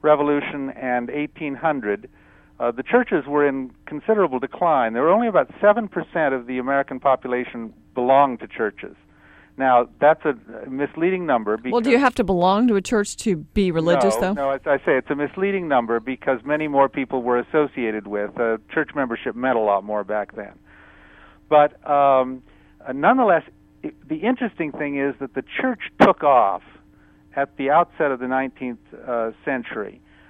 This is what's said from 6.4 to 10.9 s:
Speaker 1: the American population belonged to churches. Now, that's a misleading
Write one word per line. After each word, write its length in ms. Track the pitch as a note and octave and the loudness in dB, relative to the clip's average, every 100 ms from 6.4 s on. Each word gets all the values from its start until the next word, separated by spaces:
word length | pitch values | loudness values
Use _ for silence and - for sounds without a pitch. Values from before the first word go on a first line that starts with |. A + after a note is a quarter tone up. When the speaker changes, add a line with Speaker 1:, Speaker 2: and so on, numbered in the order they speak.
| A#2+ | -4
Speaker 1:
the 120 | B2+ | -6
American 400 | B2+ C#3 C3+ C3 | 0 -2 -2 -2
population 760 | C#3 C3 B2+ B2 B2 A#2+ A2+ - _ | 2 2 0 -4 -4 -10 -12 -16 _
belonged 460 | - B2 C3+ C#3+ A#2 | -2 4 6 6 0
to 80 | A2 | -10
churches. 480 | - G#2+ - - - _ _ - - _ - | -4 -4 -4 -16 -18 _ _ -20 -20 _ -2
Now, 320 | C3 B2 A#2+ - | 4 4 2 2
that's 260 | D3 D#3 | 4 4
a 100 | D#3 B2 - A2 B2 | 0 -4 -10 -16 -10
misleading 560 | C3 C#3+ | -6 -6